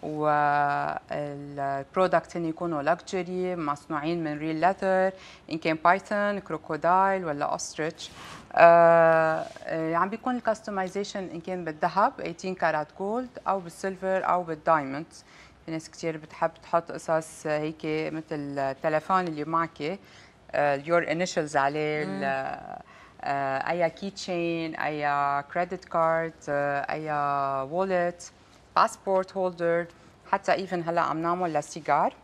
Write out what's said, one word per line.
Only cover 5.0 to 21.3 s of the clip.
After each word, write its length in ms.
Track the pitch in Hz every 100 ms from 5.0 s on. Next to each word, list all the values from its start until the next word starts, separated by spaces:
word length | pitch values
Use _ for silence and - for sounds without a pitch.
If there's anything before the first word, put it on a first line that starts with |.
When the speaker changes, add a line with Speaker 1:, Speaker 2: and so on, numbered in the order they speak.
| 190 190 - - -
Speaker 1:
ان 80 | 160
كان 200 | 165 156
بايثون، 540 | 170 190 - 208 202 202
كروكودايل 880 | - 156 - 156 165 185 196 190
ولا 200 | 175 143
اوستريتش. 680 | 147 170 - - 156 - - - - - -
آه، 920 | - 170 170 170 165 165 165 160 160 - -
آه، 300 | - 160 160
عم 140 | 165 185
بيكون 280 | 220 - 247
الكاستمايزيشن 920 | 226 214 - 202 190 196 202 202 180
ان 120 | 170
كان 240 | 165 185
بالذهب 560 | 165 156 175 175 208 -
ايتين 340 | - 170 190
كارات 340 | 185 170 156 151 -
جولد 400 | 196 226 254 - -
او 120 | 196
بالسيلفر 680 | 170 - 196 185 190 190 -
او 140 | 175
بالدايموند. 640 | 170 160 170 160 139 135 160 - - - - - -
في 40 |
ناس 200 | 160 -
كتير 260 | - 165 160
بتحب 340 | 156 - 165 -
تحط 300 | - 170 170
قصص 540 | 151 - 160 160 - 156
هيك 380 | 151 156 156
مثل 400 | 160 156 156 156 160
التليفون 880 | 156 143 139 135 135 165 156 - 190
اللي 240 | 180 151
معك، 540 | 147 165 165 - 147 196 - - - - -
آه، 280 | - 147 139
your 280 | 143 170 165
initials 500 | 160 180